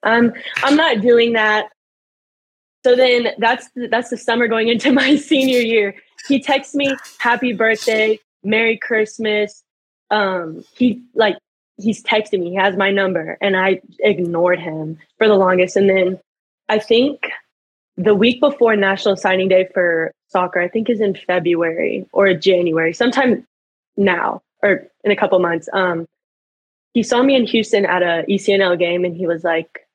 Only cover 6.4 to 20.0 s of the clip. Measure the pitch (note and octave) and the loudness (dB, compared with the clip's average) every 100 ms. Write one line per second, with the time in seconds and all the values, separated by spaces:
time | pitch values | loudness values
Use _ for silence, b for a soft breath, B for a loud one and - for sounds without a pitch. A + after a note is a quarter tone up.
6.4 | - C4+ C#4 C#4+ C#4 C4+ - - A#3+ A#3 | 0 -2 -2 -4 -2 -4 -10 -6 -2 0
7.4 | B3 G3+ A3 A3 - A3 A3 G#3+ _ _ | -2 0 0 0 -2 0 0 -2 _ _
8.4 | G3 G#3+ A3+ A3+ - A3+ G#3+ - A3 G#3 | -4 0 0 -2 -4 -2 -2 -4 -4 -2
9.4 | G#3 - _ _ _ _ _ G#3+ G3 F#3 | -4 -8 _ _ _ _ _ -2 -2 -4
10.4 | E3 E3 - _ B3 - - - G#3+ F3 | -8 -12 -18 _ -2 -2 -8 -2 0 -2
11.4 | _ _ _ - G3+ G3+ - A3 G#3+ G3 | _ _ _ -6 -4 -4 -2 -2 -2 -4
12.4 | F3 F#3 G3 F#3+ G3 G3 F#3+ F3+ D#3+ - | -4 -2 -2 0 0 0 0 -2 -6 -4
13.4 | G3+ F#3+ F#3+ F#3 - - G#3+ F#3+ F3 E3+ | -2 0 0 -2 -6 -2 -2 0 -2 0
14.4 | F3+ F3+ E3 D#3 D#3 D#3+ _ _ A3 G3+ | 0 0 -4 -8 -10 -12 _ _ 2 4
15.4 | F#3 F#3 F#3 G3+ G3 F#3+ F#3 F#3 _ _ | 4 2 0 2 2 2 0 -4 _ _
16.4 | _ _ - G#3+ G#3+ A#3 C#4 - - - | _ _ -4 -4 2 2 2 -2 -10 -10
17.4 | _ _ _ _ _ - F#3 G3+ A#3 B3 | _ _ _ _ _ -4 0 4 2 2
18.4 | D4 C#4+ A3+ G#3+ G3 G3 G#3+ F#3+ F#3+ F#3 | 0 2 2 2 0 0 -2 -2 0 0
19.4 | F#3+ F#3 F#3 - F3 E3 | 2 2 2 -2 -2 -2